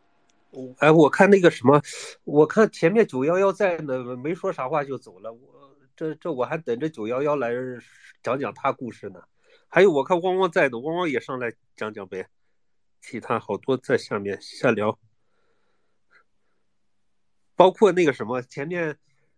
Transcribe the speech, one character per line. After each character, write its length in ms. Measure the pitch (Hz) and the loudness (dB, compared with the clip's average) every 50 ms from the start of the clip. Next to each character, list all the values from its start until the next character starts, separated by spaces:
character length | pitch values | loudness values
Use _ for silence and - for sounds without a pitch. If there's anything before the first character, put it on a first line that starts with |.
| _ _ _ _ _ _ _ _ _ _ - 131 131 127 127 - | _ _ _ _ _ _ _ _ _ _ -18 -16 -16 -14 -6 2
哎， 120 | 143 151 | 4 6
我 200 | 160 160 151 131 | 6 8 6 6
看 180 | - - 196 190 | 6 6 6 6
那 100 | 202 196 | 6 6
个 120 | 175 160 | 6 4
什 160 | - - 120 | 2 4 2
么， 140 | 127 143 147 - - - - - - - _ - | 4 4 4 2 -2 -14 -16 -16 -16 -18 _ -10
我 220 | - 143 147 156 | -2 4 4 4
看 220 | 156 - 214 220 175 - | 4 4 2 2 2 0
前 180 | - 170 165 | 0 0 0
面 160 | 208 226 202 | 2 2 0
九 160 | - - 127 131 | 0 0 -4 -2
幺 160 | 156 175 185 | 0 0 2
幺 140 | 196 196 190 | 0 0 0
在 240 | 196 208 185 170 160 | 0 -2 -2 -2 -4
呢， 380 | 156 139 131 131 123 120 127 | -6 -6 -6 -6 -6 -8 -10
没 180 | 123 127 156 185 | -8 -6 -8 -8
说 160 | 175 - 190 | -6 -6 -8
啥 160 | 170 - 165 | -6 -6 -8
话 160 | 123 160 147 143 | -4 -4 -4 -4
就 140 | 139 131 | -4 -8
走 240 | 120 _ 110 90 92 | -12 _ -16 -20 -18
了。 100 | 101 113 | -18 -18
我， 460 | 117 117 135 143 139 139 139 139 _ _ _ _ _ | -18 _ _ _ _ -20 -20 _ _ _ _ _ _
这， 200 | - 160 156 147 | -10 -10 -10 -10
这 180 | 135 - 180 151 | -8 -8 -8 -4
我 100 | 127 120 | -4 -4
还 140 | 120 156 | -4 -4
等 240 | 165 - - 117 120 | -8 -4 -6 -6 -4
着 80 | 151 160 | -4 -8
九 180 | - - 104 | -6 -6 -8
幺 160 | 110 120 131 147 | -6 -4 -2 -2
幺 140 | 147 147 | -2 -2
来 160 | 143 127 117 120 123 127 127 127 117 - _ _ _ _ - - _ - | -2 -2 -4 -4 -6 -6 -8 -10 -14 -16 _ _ _ _ -20 -20 _ -6
讲 180 | 113 123 139 | -6 -4 -4
讲 120 | 135 101 - | -4 -8 -8
他 180 | - - 139 131 | -4 -4 -4 -4
故 180 | - 131 113 | -4 -8 -14
事 200 | 101 - - 98 | -12 -12 -16 -16
呢。 100 | 95 87 - _ _ _ _ _ _ _ _ _ | -16 -18 -20 _ _ _ _ _ _ _ _ _
还 140 | - 170 190 | 4 4 4
有 100 | 202 156 | 6 4
我 100 | 135 131 | 2 0
看 160 | - 185 170 170 | 0 -2 0 0
汪 160 | 190 180 185 | -2 0 0
汪 120 | 190 175 | 0 0
在 200 | - 185 156 135 | 2 2 0 0
呢， 80 | 120 113 | 0 -4
汪 180 | 127 156 165 | -8 -6 -4
汪 120 | 175 180 160 | -4 -4 -2
也 120 | 131 117 | -4 -4
上 180 | - - 135 127 | -6 -6 -10 -8
来 140 | 123 113 - _ _ _ _ | -8 -8 -10 _ _ _ _
讲 160 | - - 107 107 | -10 -10 -10 -10
讲 160 | 107 98 - | -12 -14 -12
呗。 200 | 101 92 92 _ _ _ _ _ _ _ _ _ _ _ _ _ _ _ - | -12 -12 -12 _ _ _ _ _ _ _ _ _ _ _ _ _ _ _ -20
其 180 | - - 110 | -14 -14 -12
他 180 | - - 123 110 | -6 -4 -4 -4
好 200 | - - 101 95 | -4 -6 -8 -6
多 180 | - - 131 | -2 -4 -4
在 220 | 127 _ - 131 107 | -4 _ -2 -2 -2
下 200 | - - 117 104 | -2 -4 -8 -6
面 200 | 101 101 95 - | -6 -6 -8 -8
瞎 300 | - - - - - 127 | -12 -18 -14 -2 0 0
聊。 280 | 113 101 104 107 107 _ _ _ _ _ _ _ _ _ _ _ _ _ _ _ _ _ _ _ _ _ _ _ _ _ _ _ _ _ _ _ _ _ _ _ _ _ _ _ _ _ _ _ _ _ _ _ _ _ _ _ _ | 0 0 0 -4 -4 _ _ _ _ _ _ _ _ _ _ _ _ _ _ _ _ _ _ _ _ _ _ _ _ _ _ _ _ _ _ _ _ _ _ _ _ _ _ _ _ _ _ _ _ _ _ _ _ _ _ _ _
包 160 | - 175 185 | 4 4 4
括 220 | 180 - 220 190 170 | 6 4 2 2 4
那 140 | 185 175 | 2 0
个 60 | 143 131 | 0 0
什 120 | - 113 | -2 -6
么， 140 | 104 123 127 | -6 -6 -8
前 260 | 123 _ - 139 143 | -8 _ -12 -12 -10
面， 300 | 165 180 175 165 151 147 _ _ _ _ _ _ _ _ | -8 -6 -6 -6 -6 -8 _ _ _ _ _ _ _ _